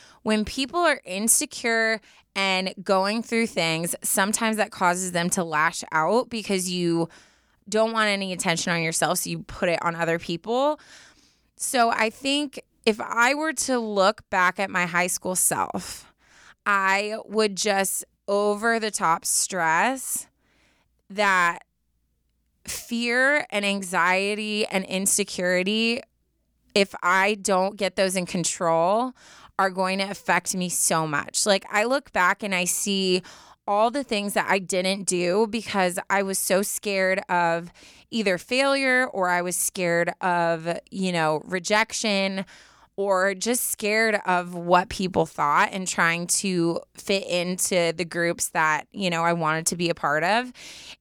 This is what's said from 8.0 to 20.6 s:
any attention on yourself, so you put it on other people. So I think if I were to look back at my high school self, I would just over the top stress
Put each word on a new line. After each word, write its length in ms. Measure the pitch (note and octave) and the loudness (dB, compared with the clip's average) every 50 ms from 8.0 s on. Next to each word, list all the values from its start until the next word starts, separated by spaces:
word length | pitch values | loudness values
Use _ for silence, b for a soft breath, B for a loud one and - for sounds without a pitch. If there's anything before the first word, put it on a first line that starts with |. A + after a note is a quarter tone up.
| G#3+ G#3 | 2 2
any 240 | G3+ G3 G3 F#3+ F3+ | 0 0 -2 -4 -6
attention 400 | E3+ - F#3+ E3 E3 - F#3 E3+ | -2 0 0 0 0 0 -2 -2
on 80 | E3+ | 0
yourself, 380 | E3 D#3+ E3 - E3 D3+ F3+ F#3 | 0 -2 -2 0 0 0 0 -2
so 100 | - F3 | -4 -4
you 100 | E3+ D#3+ - | -6 -8 -10
put 260 | - - - G3+ F3+ | -12 -6 -2 0 0
it 80 | E3+ - - | 0 0 0
on 120 | E3+ E3+ | -2 -2
other 220 | E3 E3 E3 E3 | 0 0 0 0
people. 640 | E3+ - - E3+ E3 - G#3 A#3 B3+ C#4 D4 D4+ B B B B B B B B B B B B B B B _ | -2 -2 -4 -6 -6 -4 -2 0 0 2 0 0 B B B B B B B B B B B B B B B _
So 360 | - - - - B3 A#3 A#3 | -8 -6 0 2 2 4 4
I 180 | A#3 - A3 A3+ | 2 2 0 -2
think 520 | A3 - - C4+ C#4 D4 D4 C4+ - - - _ _ _ - | -2 -4 -2 -2 0 0 -2 -4 -8 -14 -18 _ _ _ 0
if 140 | A3+ G#3 A3+ | 0 0 0
I 360 | - - - A#3 A#3 B3+ C#4+ | -2 -2 2 2 4 4 2
were 180 | D4 D#4 D#4+ C#4 | 0 -2 -4 -4
to 240 | - - - C4 | -4 -2 0 0
look 500 | A#3+ A3+ G#3+ G#3 G3 F#3 G3 A3 - - _ | 0 -2 0 2 4 4 4 2 0 -4 _
back 280 | - F#3+ F3+ F3+ F3+ - | 0 2 2 2 2 0
at 120 | G3 F#3+ | -4 -2
my 160 | F#3+ F3+ F3 | 0 -2 0
high 200 | E3+ E3+ F3 F3+ | 0 0 0 0
school 280 | F3+ - - - F#3 F#3 | 0 -2 -4 -4 -4 -2
self, 760 | F3+ - - - - F#2 - - F#3 - - - B B B B B B B B B B B B _ - | 0 0 0 0 0 -2 -2 -4 -6 -8 -10 -12 B B B B B B B B B B B B _ -2
I 520 | G3+ G3+ G3 G3 F#3+ F#3+ G3+ G#3 G#3 G#3+ A3 - | 0 0 2 2 2 2 2 0 -4 -6 -10 -10
would 300 | - G3 A3 A3 G#3+ G3 | -4 0 2 2 2 0
just 480 | F3+ - G#3+ G3 G3 G3 F#3 - - - - _ _ _ | 0 0 2 2 2 2 0 -2 -6 -8 -10 _ _ _
over 520 | - G3+ G3+ G#3 G#3 G#3 G#3 A3 A#3 A#3 A3+ | -2 0 2 2 2 0 0 0 0 0 0
the 120 | A3 G#3+ | 0 -4
top 320 | G3 - G3+ E3 E3 E3+ - | -2 0 2 2 2 0 0
stress 1040 | - - - - - G3+ F3+ E3 D#3+ D#3+ E3+ G3+ A#3+ C4+ C4 - - - - - - _ _ _ _ _ _ | -2 -2 -2 -2 -2 -2 0 2 2 2 2 2 0 0 -4 -6 -6 -6 -6 -8 -10 _ _ _ _ _ _